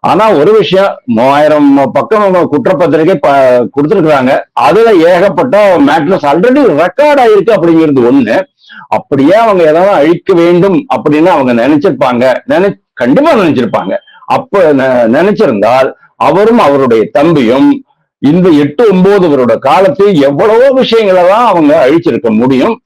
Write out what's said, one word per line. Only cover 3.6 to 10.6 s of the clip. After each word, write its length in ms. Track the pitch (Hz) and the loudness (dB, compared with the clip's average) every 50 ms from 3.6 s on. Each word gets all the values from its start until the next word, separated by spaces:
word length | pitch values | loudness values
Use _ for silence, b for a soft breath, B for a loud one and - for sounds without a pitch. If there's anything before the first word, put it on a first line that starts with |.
| 120 101 | -2 -2
கொடுத்திருக்கிறாங்க. 720 | _ 139 143 151 - 202 160 156 151 139 127 127 143 165 - _ _ | _ -4 -2 -2 0 0 0 0 0 0 0 0 -2 -2 -4 _ _
அதுல 420 | - 120 - 165 208 226 233 220 | -2 -2 0 2 2 2 2 2
ஏகப்பட்ட 840 | 175 160 170 185 175 185 202 165 143 160 123 131 202 214 202 185 160 | 2 2 2 2 2 0 -2 -2 -2 -4 0 0 0 2 2 2 2
மேட்டர்ஸ் 460 | 143 135 151 165 151 151 190 175 - | 0 0 0 -2 -2 -2 -4 -2 -2
already 640 | 143 143 160 185 240 254 285 285 220 160 143 165 | -2 -2 0 0 0 0 0 0 0 0 -2 -2
ரெக்கார்ட் 340 | 180 - - 285 302 294 277 | -2 -2 -2 0 0 2 2
ஆயிருக்கு 320 | 247 233 214 202 175 - 226 | 2 2 2 0 0 0 -2
அப்படிங்கிறது 580 | 190 160 170 165 165 160 151 143 131 120 117 127 | 0 0 0 0 2 0 0 0 0 2 2 2
ஒண்ணு. 300 | 139 127 104 113 - - _ _ B B B B B B B | 0 0 0 -2 -4 -4 _ _ B B B B B B B
அப்படியே 440 | - 110 - _ - 139 135 147 180 | -6 -6 -6 _ -4 -2 0 2 2
அவங்க 300 | 220 233 226 202 185 170 | 2 2 2 0 2 0
ஏதாவது 280 | 156 151 165 - - | 0 0 0 0 0
அழிக்க 440 | 202 170 143 156 175 160 _ - 196 | 0 0 0 0 0 -2 _ -2 0
வேண்டும் 520 | 170 170 170 175 175 | 0 2 2 2 2